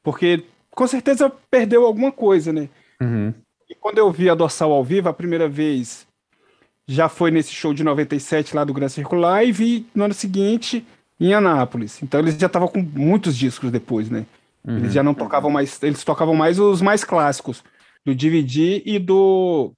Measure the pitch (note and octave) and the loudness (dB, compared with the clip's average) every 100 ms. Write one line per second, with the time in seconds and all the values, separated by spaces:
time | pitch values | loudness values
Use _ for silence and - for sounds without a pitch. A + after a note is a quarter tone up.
0 | D#3 C3+ F3 E3+ - _ _ - B3+ C4 | -6 0 0 0 -4 _ _ -4 -2 0
1 | C4 C#4 C4+ C4+ _ B3+ A3 A#3+ A#3+ G#3+ | 0 2 0 0 _ 0 4 4 4 2
2 | C4+ C4+ G#3 F#3+ D#3+ D#3 C#3+ _ _ _ | -2 0 2 4 2 -4 -6 _ _ _
3 | B2 A#2 G#2 A2 _ _ _ - G#3 G#3 | -2 -2 -2 -6 _ _ _ -8 -2 2
4 | G#3 D#3+ F#3 E3 D#3+ - D#3 C#3+ B2+ F#3+ | 2 4 2 2 0 0 2 2 2 0
5 | F3+ D3+ F3 E3 D#3 C#3+ D#3 C3+ A#2 - | -2 -4 -4 -2 -2 -2 -2 -2 -6 -14
6 | _ _ _ _ _ _ _ _ - C3+ | _ _ _ _ _ _ _ _ -6 0
7 | D#3+ - E3+ D#3+ D3+ - D#3+ C#3+ D#3 C#3+ | 0 2 0 2 -2 -6 -4 -2 0 0
8 | D3 C#3+ - D#3 D3 D#3 D3 C#3 C#3 D3 | -2 -4 -2 -4 -2 -4 -4 -2 -4 -6
9 | C#3 F3 E3+ F#3+ B3 G3 A3+ A#3 A#3 G#3 | -4 0 2 4 2 2 0 -2 -4 -2
10 | G#3 G3+ G3+ F#3+ G3 A3+ - A#3 - _ | -2 -2 -6 -2 0 -2 -4 -8 -10 _
11 | _ _ E3+ G#3 F#3+ D3 B2 B2 G#2+ - | _ _ 0 2 2 2 0 -4 -10 -12
12 | C3+ C#3+ D#3+ D3+ F3+ F3 F3 G3 E3+ D3 | -4 0 0 0 0 0 -2 -2 -6 -2
13 | D3 G#3 F3+ B2 B2+ - B2+ A#2 - A#2 | 0 2 0 -2 -2 -2 -4 -4 -4 -4
14 | A2 A#2 A2 _ _ _ - A#2 A#2+ C3+ | -4 -6 -8 _ _ _ -8 -4 0 0
15 | C#3+ C#3 - C#3+ D3 D3 C#3 - D3+ C#3+ | 0 -2 -2 -2 0 -2 -2 -4 -4 -4
16 | - D3+ D#3+ D#3 D#3+ F3 G3+ F#3 G3 G#3 | -4 -2 0 2 2 4 2 2 2 0
17 | - F3 D3 C3+ - A#2+ _ _ _ _ | 0 0 0 -2 -10 -14 _ _ _ _
18 | - C3 D#3 E3 C3+ C3+ E3+ G3 - G#3 | -6 -2 0 0 0 0 0 -2 -2 -4
19 | F3+ F#3+ F#3+ F#3+ F#3 E3 A#2+ | 2 4 4 2 0 -2 -4